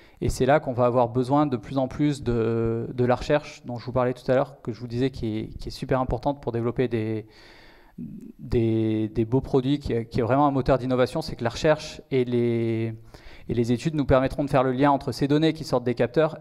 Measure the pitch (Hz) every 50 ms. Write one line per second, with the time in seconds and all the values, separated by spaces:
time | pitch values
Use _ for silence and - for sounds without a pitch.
0 | - - - - - 120 113 - 131 123 143 156 151 139 123 120 123 123 120 127
1 | 120 117 117 127 127 123 139 147 151 147 127 113 - - 135 135 131 127 - -
2 | 147 147 143 117 - 120 120 117 110 113 117 113 113 113 113 117 117 - - 123
3 | 123 120 123 - - - 147 147 - - - - - - 123 120 - 127 123 127
4 | 123 123 127 - - - 127 131 143 - - - - 127 113 - 123 120 117 120
5 | 131 135 135 - 123 110 107 110 113 - - - - 120 - - - 131 143 127
6 | 131 - 127 117 - 143 139 139 - 120 110 117 117 120 117 135 127 120 120 113
7 | 110 110 110 107 107 - - - - - - - - - - - - - _ -
8 | 165 - - - - - - - 147 127 127 123 113 113 113 113 110 110 110 110
9 | 110 107 110 117 113 110 120 135 135 - - 135 123 131 147 147 143 - 117 117
10 | 113 - - - 117 104 127 139 147 143 139 139 127 - 139 123 120 127 127 123
11 | 127 120 - 160 - - - - 120 117 - - - 156 151 151 - - - -
12 | - _ 139 131 123 123 120 120 120 120 117 117 117 113 113 113 113 113 110 110
13 | - - - - - - - - - - - 117 117 113 123 113 - 165 151 151
14 | 135 139 143 131 131 131 - - 147 135 - 135 127 131 127 127 143 139 139 135
15 | - 131 113 - 143 135 147 151 160 160 160 156 - - 135 123 123 123 123 -
16 | 123 117 - 160 156 156 156 -